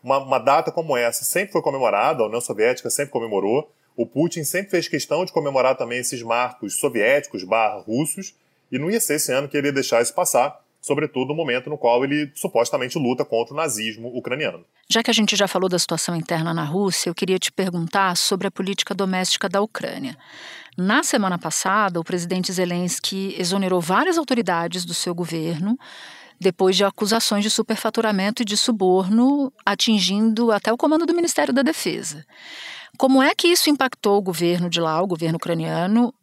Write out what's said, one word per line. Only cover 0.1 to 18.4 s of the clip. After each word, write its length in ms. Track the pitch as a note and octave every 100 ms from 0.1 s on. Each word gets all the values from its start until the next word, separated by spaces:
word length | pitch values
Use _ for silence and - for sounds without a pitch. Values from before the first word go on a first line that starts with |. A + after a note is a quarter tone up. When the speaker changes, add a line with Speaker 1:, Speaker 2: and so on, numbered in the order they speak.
| C3+
Speaker 1:
uma 200 | C3+ C3
data 320 | A#2+ D3 D#3+
como 240 | E3 D#3+
essa 300 | B2 A#2 -
sempre 260 | - F3 G3
foi 100 | E3
comemorada, 600 | D3+ C3+ A#2+ G2+ C3 D3+
a 20 |
União 160 | G#2+ A2+
Soviética 480 | - G#2 A2+ B2+ A#2+
sempre 220 | - C#3+
comemorou, 600 | B2 A2+ G2+ G2 B2+ - _ _
o 100 | -
Putin 380 | - C3 E3 E3+
sempre 280 | C#3+ F3+ G3
fez 160 | F3+ D#3+
questão 380 | D3 - D3
de 60 | F#3
comemorar 440 | E3 D3 C3+ B2+
também 240 | B2+ A#2 B2
esses 220 | B2 B2+
marcos 580 | A2+ A#2 B2 - G2+ -
soviéticos 640 | C#3+ A#2+ G#2+ C#3+ C#3+ G2+
barra 380 | F2+ A2 G#2+ G#2
russos, 520 | G#2+ A#2+ D#3 - F#3+ _ _ _ _
e 80 | C3
não 100 | D#3
ia 100 | A3+
ser 160 | -
esse 160 | D3+ -
ano 160 | C3 C#3+
que 100 | D3
ele 100 | C#3
ia 60 |
deixar 280 | C#3 C3 A#2
isso 120 | A#2+
passar, 500 | - F3+ B2+ C#3 - _ _
sobretudo 500 | - C#3+ D3 B2+ B2+
no 60 |
momento 340 | D3+ D3+ B2 D3
no 80 | D3
qual 260 | A#2+ A#2+
ele 260 | C3+ D3 D3
supostamente 640 | - F#3 - A#2 C#3+ B2+ -
luta 280 | B2 B2
contra 280 | C#3+ A2+ A#2
o 40 | C#3+
nazismo 500 | D#3+ A2 A2 A2 A#2
ucraniano. 480 | B2 A#2+ C3 C3 F2 _ _ _
Speaker 2:
Já 140 | A3+
que 80 | A#3
a 20 |
gente 220 | A3+ G#3
já 120 | G3+ G3
falou 200 | F#3 F#3
da 100 | F3+
situação 380 | - E3 -
interna 380 | E3 D#3+ E3 D#3+
na 100 | E3
Rússia, 460 | D3 F3+ G3+ F3 F3
eu 60 |
queria 220 | E3 F#3 F#3
te 140 | -
perguntar 640 | - F#3 F3 E3 G3 F#3+
sobre 320 | F3 - F#3+